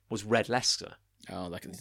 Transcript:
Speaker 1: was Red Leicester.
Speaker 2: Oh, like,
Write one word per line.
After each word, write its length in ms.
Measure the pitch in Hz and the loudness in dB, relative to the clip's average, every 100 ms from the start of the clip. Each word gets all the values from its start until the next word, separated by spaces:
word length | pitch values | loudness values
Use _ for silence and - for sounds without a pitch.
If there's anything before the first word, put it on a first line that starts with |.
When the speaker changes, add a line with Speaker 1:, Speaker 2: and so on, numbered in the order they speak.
| - | -6
Speaker 1:
was 140 | 110 | -4
Red 240 | 107 113 107 | 4 4 4
Leicester. 440 | 123 - - - - _ _ - | 2 2 0 -2 -14 _ _ -10
Speaker 2:
Oh, 160 | 92 90 | -8 -6
like, 200 | 87 - 92 | -8 -10 -2